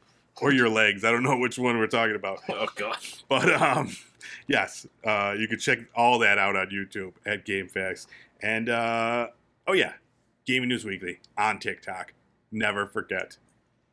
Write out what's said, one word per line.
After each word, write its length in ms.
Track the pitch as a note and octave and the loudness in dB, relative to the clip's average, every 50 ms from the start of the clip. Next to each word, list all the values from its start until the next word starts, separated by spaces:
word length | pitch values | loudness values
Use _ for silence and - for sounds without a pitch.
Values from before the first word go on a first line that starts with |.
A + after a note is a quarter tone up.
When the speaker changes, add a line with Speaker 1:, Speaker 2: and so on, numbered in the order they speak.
| _ _ | _ _
Speaker 1:
<laughs> 340 | _ _ _ _ - - | _ _ _ _ -10 -2
or 100 | - C#3 | 0 2
your 180 | C#3 C3 B2 A2+ | 4 4 4 4
legs. 360 | A2 A2 A2 G#2 G2+ G2 G2+ | 4 4 4 4 2 2 2
I 60 | A2+ | 2
don't 120 | A#2 A#2+ B2 | 2 2 2
know 140 | C3 C3+ A#2+ | 2 2 2
which 200 | B2 A#2+ - - | 0 -2 -2 0
one 200 | B2 B2 A#2 A2+ | 0 0 2 2
we're 100 | A2 A2 | 0 2
talking 280 | - A#2 A2+ A2 G#2+ | 2 2 2 2 0
about. 240 | G2+ G2 G2 F#2+ - - - | -2 -4 -6 -8 -8 -8 -8
Speaker 2:
Oh, 180 | - G2+ A2 - - | -6 -4 -4 -6 -6
God. 220 | - G#2 A2 A2 - - - - - - - | -6 -8 -6 -8 -8 -10 -14 -16 -12 -2 0
Speaker 1:
But, 320 | C3+ C3 B2+ F3+ D#3+ C#3 | 0 2 4 4 4 4
um, 340 | D#3+ D3 B2+ D3+ C#3 F#2 - - - - _ - - - - - - - | 4 2 2 2 0 -4 -6 -12 -16 -20 _ -20 -18 -18 -18 -12 -4 0
yes, 380 | C#3 A2+ F#2+ - - - - - _ _ - | 0 0 0 -2 -6 -14 -18 -18 _ _ -2
uh, 300 | A2 G#2+ G#2 G2+ G2+ G2+ G#2 | 0 0 0 0 -2 -2 -2
you 100 | A2 G#2+ | -4 -4
can 120 | A2+ G#2 | -4 -4
check 200 | - C#3+ B2+ A#2 A2+ - - | 0 0 0 0 -2 -6 0
all 240 | A#2 A#2 A#2+ B2 A#2 | 4 4 6 6 6
that 180 | A2+ G2+ G2+ G2+ | 6 6 6 6
out 180 | G2 G2+ G2 | 4 4 2
on 120 | F#2+ F#2+ F#2+ | 2 0 -2
YouTube 460 | G2 G2 G2 F#2+ - G#2 F#2+ F#2 - _ - | -4 -6 -8 -8 -8 -10 -10 -10 -14 _ -6
at 200 | G2+ G#2 G2+ G2+ | -6 -6 -6 -4
Game 220 | - G2 F#2+ F#2 F2+ | -4 -4 -4 -4 -6
Facts. 380 | - G2 F#2+ F#2 F2+ - - - - - - _ _ - | -6 -6 -4 -4 -6 -8 -12 -20 -20 -20 -20 _ _ -6
And, 280 | G#2 G#2+ A2 A2 A2+ A#2+ | -4 -2 -2 -2 0 0
uh, 580 | A#2 A#2 A#2 A#2 A#2 A#2 A2+ A2+ A#2+ A#2+ A#2+ A#2 - _ _ _ _ _ - - | 0 0 0 0 0 0 0 0 0 -2 -2 -4 -8 _ _ _ _ _ -4 0
oh, 60 | F#3+ | 2
yeah, 200 | F3+ A#2 D#2 - - _ _ _ _ _ _ _ _ - | 2 2 0 -2 -12 _ _ _ _ _ _ _ _ -4
Gaming 240 | - B2+ B2+ B2+ B2 | -2 -2 0 0 0
News 140 | B2+ A#2 - | -2 -2 -4
Weekly 360 | G#2+ G2 F2+ F#2 F2 E2+ - _ - - - | -6 -8 -8 -8 -10 -12 -12 _ -12 -4 0
on 220 | G#2 A2 G#2 F#2+ | 0 0 0 -2
TikTok. 540 | - G#2+ F#2 - - - F#2+ F#2 F2+ - - _ _ _ _ _ _ - | -4 -8 -8 -8 -10 -12 -10 -10 -12 -14 -16 _ _ _ _ _ _ -12
Never 340 | A2 G#2+ A2 G#2 G2+ G2+ G2+ | -6 -2 -2 0 0 0 -2
forget. 520 | F#2+ - G#2+ F#2+ - F#2+ F#2 F2+ - - - _ _ _ _ _ _ _ _ _ _ | -4 -4 -8 -6 -4 -6 -6 -6 -8 -12 -20 _ _ _ _ _ _ _ _ _ _